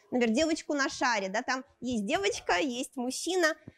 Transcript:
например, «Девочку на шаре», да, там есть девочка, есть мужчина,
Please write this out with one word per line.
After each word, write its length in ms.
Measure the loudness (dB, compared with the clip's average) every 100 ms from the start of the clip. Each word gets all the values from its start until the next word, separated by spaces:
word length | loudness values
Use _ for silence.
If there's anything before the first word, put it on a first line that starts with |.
| -4
например, 220 | 0 2 4
«Девочку 380 | 2 0 -2
на 140 | 0 0
шаре», 400 | 0 0 0 -2
да, 120 | -4
там 240 | -2 -4 -4 -10
есть 240 | -4 -2 0
девочка, 520 | 0 0 -2 0 2
есть 360 | 2 -2 -6 -6
мужчина, 600 | -6 -4 -2 2 2 0 -12